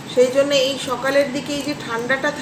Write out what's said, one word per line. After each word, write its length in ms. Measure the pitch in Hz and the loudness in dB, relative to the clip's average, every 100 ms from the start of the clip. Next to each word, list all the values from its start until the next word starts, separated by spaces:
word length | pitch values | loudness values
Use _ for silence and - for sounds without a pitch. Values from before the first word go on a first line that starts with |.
| - | -2
সেই 160 | 254 254 | 2 4
জন্য 180 | 269 277 285 262 | 4 2 2 2
এই 60 | 262 269 | -2 -4
সকালের 400 | 240 269 277 269 | -4 0 2 2
দিকে 200 | 247 247 285 | -2 -4 -4
এই 40 | 277 | -4
যে 60 | 285 | -6
ঠান্ডাটা 460 | 233 233 240 262 294 277 | -6 -4 -2 -2 -2 -4